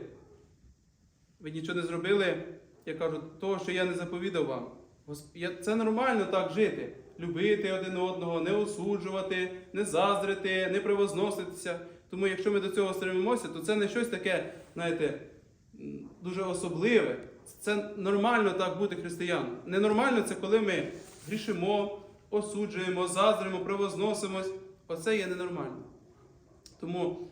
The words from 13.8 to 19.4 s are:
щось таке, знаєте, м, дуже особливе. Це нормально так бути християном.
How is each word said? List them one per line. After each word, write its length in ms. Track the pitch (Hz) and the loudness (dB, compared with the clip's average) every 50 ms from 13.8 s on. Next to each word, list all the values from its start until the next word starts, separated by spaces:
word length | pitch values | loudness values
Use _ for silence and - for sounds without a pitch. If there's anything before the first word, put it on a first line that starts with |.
| 202 | 2
щось 200 | 196 - 240 233 | 2 2 0 0
таке, 460 | 233 - 180 - 190 180 147 - - - - - - - | 0 0 -2 0 2 2 0 0 -4 -10 -14 -16 -12 -6
знаєте, 480 | 165 170 170 165 160 156 139 - - - - - - - - _ _ _ _ - - | -4 -2 0 0 2 0 0 0 -4 -10 -16 -20 -20 -20 -20 _ _ _ _ -18 -14
м, 300 | 143 - 147 143 - - - - | -12 -12 -12 -12 -12 -16 -14 -10
дуже 200 | 175 180 180 196 | -8 -6 -4 -2
особливе. 760 | 190 180 175 - 185 170 160 156 185 233 240 208 - - - - - - - - - - - - | -2 -2 -2 -2 -4 -4 -2 0 2 4 6 4 4 2 -2 -4 -8 -14 -18 -20 -20 -20 -20 -6
Це 300 | - 208 208 202 208 208 208 | -4 -2 -2 -2 -2 -4 -6
нормально 540 | 208 185 190 202 202 202 240 240 226 208 190 | -4 0 2 2 4 4 4 4 4 4 4
так 260 | 180 185 185 180 - 180 | 2 2 0 0 0 0
бути 160 | 202 196 175 | -2 -2 -2
християном. 600 | 170 170 170 170 170 180 175 170 147 | -4 -6 -6 -6 -4 -2 0 0 0